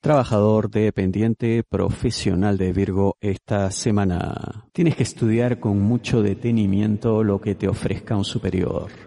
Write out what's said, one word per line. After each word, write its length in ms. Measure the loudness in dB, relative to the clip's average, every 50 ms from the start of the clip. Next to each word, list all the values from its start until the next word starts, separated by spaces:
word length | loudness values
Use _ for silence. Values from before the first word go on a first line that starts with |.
Trabajador 640 | 2 4 2 4 2 2 2 4 4 4 4 2 0 0
dependiente 920 | 0 0 0 0 0 0 -2 -2 0 0 0 0 0 _ -2 0 0 0
profesional 960 | -2 _ -2 -2 0 -2 -2 -2 -2 -4 -4 -2 -2 0 0 2 2 2 2 0
de 160 | 0 0 0
Virgo 420 | 0 0 0 2 2 2 0 0 _
esta 480 | -4 -4 -4 -4 _ -4 -2 0 0 -2
semana. 960 | -4 -2 -2 0 2 2 2 2 0 -2 -4 -6 -6 -8 -10 -12 -14 -14 -18 _ _
Tienes 200 | 0 0 0 2
que 100 | 0 -2
estudiar 540 | -4 -2 -2 0 0 2 2 2 0 -2 -2
con 220 | -2 0 0 2
mucho 400 | 2 2 0 0 -2 0 2 2
detenimiento 1040 | 2 2 0 -2 -2 0 0 2 2 2 2 2 2 0 0 0 0 0 2 2 2
lo 160 | 2 0 0
que 140 | 0 -4 -4
te 120 | -2 -2
ofrezca 480 | -2 -2 -2 -2 -4 -4 -4 -4 -4 -2
un 120 | -2 -2
superior. 640 | -2 -4 -4 -4 -2 0 0 -2 0 -2 -4 -6 -8 -16 -18 -20